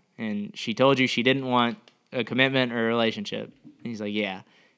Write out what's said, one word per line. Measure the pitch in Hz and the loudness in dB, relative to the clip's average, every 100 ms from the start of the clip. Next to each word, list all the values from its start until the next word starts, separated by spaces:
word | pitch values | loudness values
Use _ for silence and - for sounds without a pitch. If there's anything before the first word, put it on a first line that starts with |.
| - - | -20 -12
"And | 110 104 104 - | -8 -6 -8 -8
she | - 110 | -6 2
told | 131 131 | 4 4
you | 127 | 2
she | - | 2
didn't | 120 135 131 | 2 2 2
want | 123 120 107 _ _ _ | 2 2 -2 _ _ _
a | 131 | -6
commitment | 113 127 135 135 127 | -2 2 2 2 0
or | 120 | 0
a | 113 | 0
relationship?" | 117 113 110 101 107 - - | 2 0 -2 -6 -8 -10 -14
And | - - 117 | -20 -16 -12
he's | 110 | -8
like, | 104 | -6
"Yeah." | 104 104 95 - _ _ | -2 -4 -6 -14 _ _